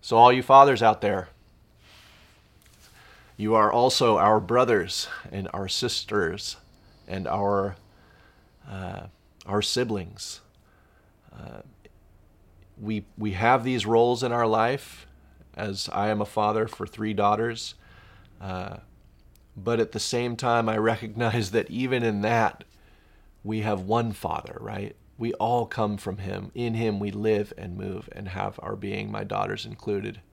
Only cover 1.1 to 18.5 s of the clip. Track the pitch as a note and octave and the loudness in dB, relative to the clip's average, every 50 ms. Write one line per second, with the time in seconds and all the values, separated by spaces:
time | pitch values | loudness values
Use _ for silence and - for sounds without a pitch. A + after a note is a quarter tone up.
1.1 | G2+ G2 F#2 - - _ _ _ _ _ _ _ _ _ _ - - - - - | 0 0 -4 -8 -14 _ _ _ _ _ _ _ _ _ _ -20 -20 -20 -20 -20
2.1 | - - - _ _ _ _ _ _ _ _ _ - _ - - - - - - | -20 -20 -20 _ _ _ _ _ _ _ _ _ -20 _ -20 -20 -20 -20 -20 -20
3.1 | - - - - - - G#2 G#2+ A2+ A2 G#2+ G#2 - A#2+ B2 C3 - - C#3 A#2 | -20 -20 -20 -20 -12 -6 -2 2 6 6 6 6 6 6 4 4 4 4 4 4
4.1 | A2 F2+ E2+ G#2 G#2+ G#2+ G2+ E2+ A2+ B2 B2+ A#2 A#2+ G2+ E2+ - - - - - | 4 6 6 6 4 4 2 2 2 2 4 4 4 2 2 -2 -6 -8 -8 -8
5.1 | - - - - - G2+ G2 F#2 - F2+ G2 F#2+ - - - A#2+ - - - - | -10 -14 -14 -10 -10 -8 -8 -8 -8 -8 -6 -6 -4 -4 -4 -4 -4 -4 -6 -4
6.1 | G#2+ G#2 F#2 D#2+ E2+ G#2 - - - - - _ _ _ _ - - _ - - | -2 0 0 0 -2 -6 -10 -12 -12 -14 -18 _ _ _ _ -20 -20 _ -14 -10
7.1 | - F#2+ F#2+ - - G2+ G2+ G2+ G2+ G2 G2 G2+ F2+ - - _ _ _ - _ | -10 -8 -4 -4 -4 -2 0 0 0 0 0 -2 -6 -10 -16 _ _ _ -20 _
8.1 | - _ - - _ _ _ _ _ _ _ - G2 F#2+ F#2+ F2+ F#2 F#2+ - G2 | -20 _ -20 -20 _ _ _ _ _ _ _ -14 -12 -10 -8 -8 -10 -10 -12 -14
9.1 | _ _ _ _ _ _ - - G2 G#2 G2+ - - B2 B2 A2+ G#2+ G2 F2+ F2 | _ _ _ _ _ _ -12 -4 -4 -2 -2 -2 -2 -2 -2 -2 -4 -6 -8 -10
10.1 | - - - - - - _ _ _ _ _ _ _ _ _ _ _ _ _ _ | -14 -16 -16 -16 -16 -18 _ _ _ _ _ _ _ _ _ _ _ _ _ _
11.1 | _ _ _ - - - - - - G#1 - - - _ _ - _ _ _ _ | _ _ _ -20 -20 -20 -18 -18 -18 -18 -20 -20 -20 _ _ -20 _ _ _ _
12.1 | _ - _ _ _ _ _ _ _ - - _ - - - G#2 A2 G#2+ G2 - | _ -20 _ _ _ _ _ _ _ -20 -20 _ -20 -14 -8 -6 -6 -6 -6 -10
13.1 | _ - G#2+ G#2+ F#2+ F2+ A2 A#2 B2+ C3 A#2 B2+ B2+ A#2+ G2+ G#2 A#2 A2+ A#2+ A#2+ | _ -8 -6 -6 -4 0 4 4 4 4 2 0 -2 -2 0 2 4 4 6 4
14.1 | B2 A#2+ C3 B2 A#2 A#2+ A#2 A2+ A2 A2 A2 A#2+ C3 C#3 - - - - - - | 2 0 0 -2 0 0 2 2 2 2 2 2 0 -4 -8 -14 -20 -20 -20 -20
15.1 | - - _ - - _ - - - - - G#2+ G2 F#2+ - - - - G2+ G#2+ | -20 -20 _ -20 -20 _ -20 -20 -12 -8 -8 -8 -6 -8 -8 -6 -4 -2 0 0
16.1 | G#2+ G#2 G#2 G2+ - - G#2+ G#2 G#2+ A2 A2 G#2+ - - G#2+ - - - G#2+ G#2+ | 0 -2 -2 -4 -2 0 0 2 2 0 -2 -2 -4 -10 -12 -12 -8 -8 -6 -6
17.1 | G#2+ G2 G2+ G2+ G#2 G#2 A2+ A#2 A2+ A2+ - - - - - - - - - - | -2 2 2 2 2 2 0 -4 -4 -8 -12 -14 -14 -18 -20 -20 -20 -20 -20 -20
18.1 | - - - - - - F#2 F#2+ | -20 -20 -20 -20 -20 -16 -12 -10